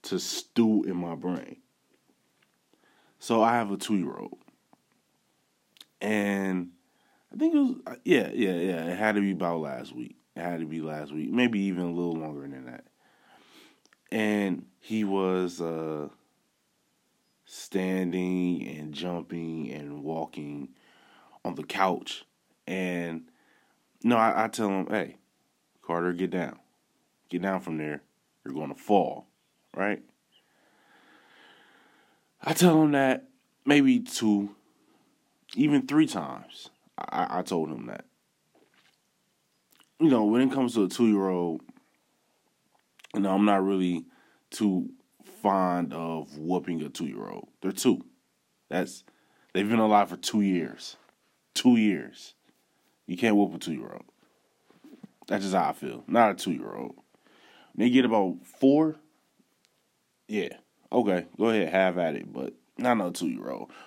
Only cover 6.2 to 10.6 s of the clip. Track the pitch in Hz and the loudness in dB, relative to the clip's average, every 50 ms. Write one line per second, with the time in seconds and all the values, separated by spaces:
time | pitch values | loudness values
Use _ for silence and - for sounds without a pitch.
6.2 | 101 101 101 98 98 95 92 92 87 87 - _ _ _ _ _ _ _ _ _ | 0 0 0 0 0 0 -2 -2 -4 -6 -10 _ _ _ _ _ _ _ _ _
7.2 | _ _ - - 302 330 339 294 277 247 - - - - - - - - 180 - | _ _ -6 -2 0 2 4 4 2 2 0 -4 -10 -14 -14 -6 0 4 4 4
8.2 | 101 - - - 104 95 90 85 87 95 90 82 80 85 90 95 107 107 104 101 | 4 2 0 0 0 0 0 0 0 -2 -2 -2 -4 -4 -4 -2 0 0 2 2
9.2 | 101 98 95 82 92 85 85 82 76 73 67 62 - - - - - - - _ | 2 0 0 0 -2 -2 -2 -2 -4 -6 -8 -10 -12 -14 -14 -14 -14 -14 -16 _
10.2 | _ _ - 78 85 87 87 82 | _ _ -14 -10 -8 -6 -6 -6